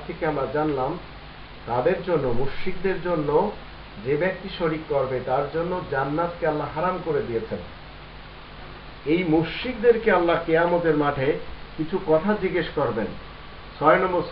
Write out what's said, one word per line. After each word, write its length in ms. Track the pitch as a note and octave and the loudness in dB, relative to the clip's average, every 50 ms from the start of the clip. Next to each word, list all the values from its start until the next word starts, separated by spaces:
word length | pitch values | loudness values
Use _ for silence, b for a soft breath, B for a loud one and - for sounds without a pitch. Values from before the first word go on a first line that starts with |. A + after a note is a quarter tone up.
| - | -2
থেকে 200 | - E3 - F3 | -8 -6 -4 -2
আমরা 200 | D#3 D3 C#3 C3 A2 C#3 | -2 0 0 -2 -2 0
জানলাম, 460 | D3+ D#3 D#3 C#3+ C3 B2+ D3 F3 F3+ - - - - - - - - - - - - - | 0 0 2 0 0 0 -2 -2 -6 -8 -12 -16 -16 -16 -16 -16 -16 -16 -16 -16 -14 -8
তাদের 360 | A#2 A#2 B2+ C3+ E3+ F#3+ F3+ - | -4 -2 2 2 2 2 2 0
জন্য, 220 | F#3 E3+ D3 C3+ B2 | 0 0 2 2 2
মুশরিকদের 760 | A#2 A#2 - - - - - G3 - - F3+ F#3+ F#3 E3+ D#3 | 4 4 4 2 2 0 0 0 0 0 0 0 0 -2 -2
জন্য, 500 | F3+ F3 D#3 C#3+ D3 D3 E3 G3+ G#3 - - - - - - - - - G#2 G#2+ | 0 0 0 2 2 4 4 4 2 0 -6 -10 -14 -14 -16 -16 -14 -14 -8 -2
যে 120 | C3 D3 | 0 0
ব্যক্তি 320 | D3 F3 F#3 F3+ - - F#3+ - - | 2 2 0 -2 -4 -8 -10 -4 -2
শরিক 220 | E3+ D#3 D#3+ D#3 - - | 0 0 0 -2 -2 0
করবে, 320 | D3 C3+ B2+ B2+ B2+ B2 - | 0 0 0 0 -2 -2 -2
তার 160 | B2+ B2+ C#3+ C#3+ - D3+ | 0 0 0 0 0 -2
জন্য 260 | D#3+ E3+ F3+ F#3 F3+ - - | -2 -2 0 -2 -4 -4 -2
জান্নাতকে 560 | C#3 C3+ C3+ C#3+ D3 E3 F3 E3+ - - E3+ | -2 -2 0 0 0 0 0 -2 -2 -2 0
আল্লাহ 220 | D#3 D3+ D3+ C#3 - - | 0 0 0 -2 -4 -4
হারাম 240 | D#3 E3+ F#3 F#3+ F3 - | -2 -2 0 -2 -2 -2
করে 180 | D#3+ D3 C3+ A2 | 0 0 0 0
দিয়েছেন। 360 | A#2 A#2 A2 G#2+ - A2 F2 E2+ - - - - - - - - - - - - - - - - - - - - - - - - - - - - | 0 -2 -4 -2 -4 -6 -8 -8 -10 -14 -16 -16 -16 -16 -16 -16 -16 -16 -16 -16 -16 -16 -16 -16 -16 -16 -14 -14 -14 -14 -14 -16 -16 -16 -6 0
এই 180 | C#3+ E3 F3+ F3+ | 2 2 2 4
মুশরিকদেরকে 880 | D#3 D3+ E3 E3 - - - - B3+ B3 G#3+ A3 A#3+ A3 A3 - G#3+ F#3+ | 4 4 4 2 0 -2 -4 -4 -6 -2 4 6 6 6 6 6 4 4
আল্লাহ 240 | F3 E3+ E3+ E3 D#3+ - | 6 4 4 2 2 2
কিয়ামতের 500 | E3 D#3+ D#3+ F3 F3 F3 E3+ E3 D#3+ D3+ | 2 4 4 4 4 4 4 4 4 4
মাঠে 420 | D3 D3 C#3+ C#3 C#3 C3 C#3+ - - - - - - - - - | 4 2 2 0 2 2 2 0 0 -4 -8 -10 -12 -12 -10 -6
কিছু 220 | - D3+ - G3 F3+ - | -6 -4 -2 -2 -2 2
কথা 280 | D#3 D#3 D#3 G3 G#3 G#3 G#3 | 4 4 4 4 2 2 2
জিজ্ঞেস 260 | F#3 F3+ E3 F3 - - - | 0 0 0 0 -2 0 0
করবেন। 320 | D#3 C3 A#2 G#2 A2+ G2+ - - - - - - - - - - - - - - - | 0 0 0 0 0 -2 -4 -6 -10 -12 -14 -14 -16 -16 -16 -16 -16 -16 -14 -6 2
ছয় 200 | C3+ D#3 F3 F#3 | 6 6 6 6
নম্বর 240 | F#3 F3+ F3+ E3+ - - | 6 2 2 0 0 0